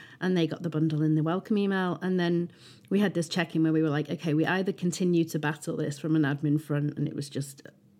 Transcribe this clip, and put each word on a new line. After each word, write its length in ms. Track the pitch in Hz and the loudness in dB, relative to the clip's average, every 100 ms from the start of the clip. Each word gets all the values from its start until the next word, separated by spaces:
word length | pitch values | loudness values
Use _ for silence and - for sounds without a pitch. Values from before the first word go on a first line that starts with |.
| - - | -20 -6
and 160 | 185 | 0
they 120 | 180 160 | 2 0
got 160 | - | -2
the 80 | 170 | -4
bundle 320 | 156 160 151 | 0 0 2
in 120 | 156 | 2
the 80 | 156 | 2
welcome 360 | 151 180 - 208 | 2 -2 0 0
email. 400 | 202 190 185 175 | 2 0 0 -2
And 180 | 185 185 | -2 0
then 320 | 170 175 175 - - - - | 2 0 -2 -8 -20 -20 -2
we 120 | 196 | 2
had 120 | 202 | 2
this 160 | 170 156 | 0 -2
check-in 340 | 180 165 160 | -2 0 2
where 100 | 160 | 4
we 100 | 160 | 4
were 80 | 160 | 2
like, 180 | 147 147 | 0 -2
"Okay, 240 | 170 165 | -4 0
we 140 | 151 160 | 0 2
either 260 | 185 190 | 0 -2
continue 520 | - 175 - 180 170 | -2 -2 0 2 2
to 140 | 165 165 | 2 -2
battle 380 | 151 151 - 160 | -4 -4 -6 -4
this 220 | 151 143 | -4 -4
from 180 | 160 156 | 0 2
an 60 | |
admin 360 | 143 143 151 151 | 2 2 0 0
front," 360 | 156 147 147 147 | 0 -2 -2 -4
and 100 | 147 | -6
it 80 | |
was 140 | - 139 | -6 -8
just, 320 | 135 139 - - - _ | -8 -8 -12 -20 -20 _